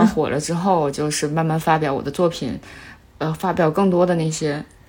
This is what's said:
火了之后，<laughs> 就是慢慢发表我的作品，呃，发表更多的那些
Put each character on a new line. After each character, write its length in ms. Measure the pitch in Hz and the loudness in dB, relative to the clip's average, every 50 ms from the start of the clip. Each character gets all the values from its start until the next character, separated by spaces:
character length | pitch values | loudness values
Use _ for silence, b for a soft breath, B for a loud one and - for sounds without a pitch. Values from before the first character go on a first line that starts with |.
| 220 | 6
火 240 | 208 - 160 147 - | 4 4 2 0 0
了 100 | - 147 | 0 -2
之 140 | 151 - 170 | -2 -2 -4
后， 340 | 170 180 202 185 165 147 143 | -2 2 2 2 2 2 0
<laughs> 20 | |
就 200 | 143 - 151 151 | 0 -2 -2 -2
是 180 | 147 - 156 147 | -2 -2 -2 -2
慢 160 | 147 165 165 | 0 0 0
慢 160 | 160 160 160 | 0 0 0
发 160 | - 170 160 | 2 2 2
表 160 | 151 151 139 | 2 2 0
我 100 | 139 - | -2 -4
的 80 | - 143 | -4 -4
作 160 | - - 180 170 | 0 0 0 0
品， 280 | 170 - 147 117 - - B B B B B B B B - - - - | 0 -2 -6 -6 -8 -8 B B B B B B B B -20 -20 -10 -6
呃， 120 | 147 160 160 | -4 -4 -4
发 180 | - - 185 | -2 -2 -2
表 180 | 170 180 170 156 | 0 2 2 2
更 200 | 156 196 196 190 | 2 2 2 4
多 160 | 175 175 180 | 4 4 2
的 80 | 180 175 | 2 2
那 160 | 165 160 160 | 0 0 -2
些 340 | 160 - 160 147 143 151 - - - - - | -2 -2 -4 -4 -4 -6 -8 -12 -20 -20 -20